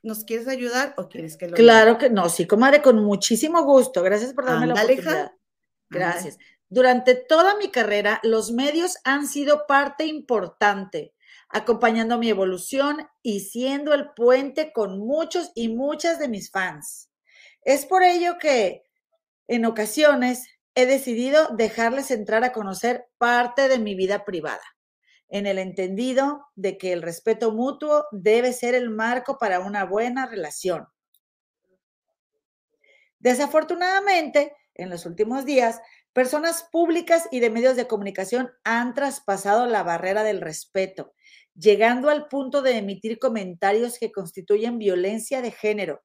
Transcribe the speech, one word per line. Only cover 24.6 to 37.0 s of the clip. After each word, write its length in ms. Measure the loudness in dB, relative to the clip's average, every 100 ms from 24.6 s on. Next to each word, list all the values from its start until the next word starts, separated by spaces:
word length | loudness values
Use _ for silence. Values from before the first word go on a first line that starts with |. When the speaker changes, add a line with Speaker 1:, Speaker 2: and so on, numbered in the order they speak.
| -14 _ _ _ _ _ _
Speaker 2:
en 160 | -6 -4
el 120 | -4
entendido 880 | -6 -6 -6 -4 -2 0 0 -4 -12
de 220 | -8 -6 -6
que 160 | -6
el 80 | -6
respeto 480 | -6 -8 -4 -2 -2
mutuo 540 | -2 -4 -4 0 0 0
debe 400 | -4 2 2 0
ser 220 | -4 -2
el 160 | -2 -2
marco 480 | -4 -2 -4 -6 -4
para 220 | -2 -2
una 240 | -4 -6
buena 420 | -4 -2 -4 -4 -8
relación. 600 | -8 -10 -6 -6 -6 -8 _ _ _ _ _ _ _ _ _ _ _ _ _ _ _ _ _ _ _ _ _ _ _
Desafortunadamente, 1400 | 0 0 2 0 0 -2 0 0 2 0 2 0 0 -6 _
en 160 | -16 -12
los 160 | -12 -12
últimos 380 | -6 -4 -4
días, 360 | 0 0 0 -2 -18 _ _
personas 540 | -2 0 0 -2 -4 -6
públicas 580 | -2 0 0